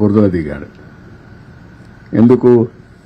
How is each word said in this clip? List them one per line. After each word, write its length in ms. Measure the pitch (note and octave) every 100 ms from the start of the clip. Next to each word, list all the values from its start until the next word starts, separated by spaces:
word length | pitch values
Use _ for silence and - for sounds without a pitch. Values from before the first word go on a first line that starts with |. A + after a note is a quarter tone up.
బురదలో 280 | G#2 G#2 G2 F2
దిగాడు. 320 | D2+ C#2+ C#2+ - - - - - - - - - - - - - - A2
ఎందుకు? 300 | A#2+ B2 B2 A#2+ A#2 - - _